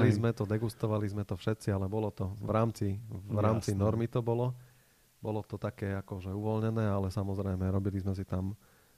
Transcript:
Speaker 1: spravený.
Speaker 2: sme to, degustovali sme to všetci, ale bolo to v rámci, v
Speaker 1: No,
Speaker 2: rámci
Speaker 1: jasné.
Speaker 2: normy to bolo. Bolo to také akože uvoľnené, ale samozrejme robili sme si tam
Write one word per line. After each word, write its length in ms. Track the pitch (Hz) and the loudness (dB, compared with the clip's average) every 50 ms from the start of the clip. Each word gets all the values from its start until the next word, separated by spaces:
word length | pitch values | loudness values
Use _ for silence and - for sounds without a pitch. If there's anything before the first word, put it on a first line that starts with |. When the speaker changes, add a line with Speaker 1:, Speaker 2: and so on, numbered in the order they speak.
| 113 | 10
Speaker 1:
spravený. 60 | 107 104 | 8 6
Speaker 2:
sme 160 | 107 117 117 | 4 2 2
to, 120 | 113 - 104 | 2 0 0
degustovali 600 | 98 107 107 117 110 - - - 107 107 107 107 | 0 0 0 0 -2 -2 -2 0 2 2 2 0
sme 160 | 98 101 104 | 0 -2 -4
to 120 | 101 - 104 | -4 -4 -6
všetci, 340 | 90 - 113 107 - - 110 | -2 -2 -2 -2 0 0 0
ale 140 | 98 95 98 | 0 2 0
bolo 220 | 95 107 110 107 101 | 0 0 0 -2 -2
to 220 | - - 98 95 101 | -2 -4 -4 -4 -4
v 140 | 104 107 107 | -4 -2 2
rámci, 360 | 104 110 113 113 107 - 107 98 95 107 | 2 4 4 2 2 0 -2 -2 -2 -2
v 260 | 117 110 110 98 98 101 | -6 -10 -10 -10 -6 -4
Speaker 1:
No, 100 | 107 104 | 0 2
Speaker 2:
rámci 280 | 104 110 113 113 - - | 2 4 2 2 0 0
Speaker 1:
jasné. 100 | 101 98 | 2 4
Speaker 2:
normy 240 | 101 107 110 113 117 | 4 2 4 2 -2
to 140 | - - 127 | 0 -2 -2
bolo. 320 | 113 117 117 120 123 127 127 - - - _ - _ _ _ _ _ _ _ _ | 0 0 0 2 0 0 -2 -6 -12 -20 _ -20 _ _ _ _ _ _ _ _
Bolo 220 | - - 107 107 | -6 -4 -4 -4
to 140 | - - 110 | -4 -6 -8
také 400 | 98 - 104 - - 107 98 98 | -6 -4 -6 -4 -4 -2 -2 -2
akože 320 | 98 - - 104 95 90 95 | -2 -4 -6 -8 -8 -6 -4
uvoľnené, 500 | 95 104 104 107 110 110 110 113 113 113 | -4 -2 0 0 0 2 0 0 2 2
ale 260 | 110 104 98 98 98 92 | 2 2 2 0 0 0
samozrejme 560 | - 104 98 98 95 101 98 98 92 90 92 | 0 -2 -2 -2 -2 -2 0 0 0 2 2
robili 300 | 95 95 98 98 101 95 98 | 2 2 2 2 0 0 0
sme 140 | 90 98 | -2 -2
si 100 | 95 98 | -2 -2
tam 300 | 95 - 92 92 95 95 104 - - - - - _ _ _ | -4 -2 -2 -2 -2 -2 -4 -8 -14 -20 -20 -20 _ _ _